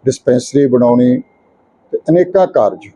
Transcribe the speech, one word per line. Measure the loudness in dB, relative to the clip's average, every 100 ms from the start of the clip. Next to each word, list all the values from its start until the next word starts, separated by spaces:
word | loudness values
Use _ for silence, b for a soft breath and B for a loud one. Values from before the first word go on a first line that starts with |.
| -4
ਡਿਸਪੈਂਸਰੀ | -2 -2 -2 -2 -2 0
ਬਣਾਉਣੀ | 2 2 2 2 0 -6 _ _ _ _ _ _
ਤੇ | -8 -2
ਅਨੇਕਾਂ | 0 0 0 0
ਕਾਰਜ | 0 -2 -4 -20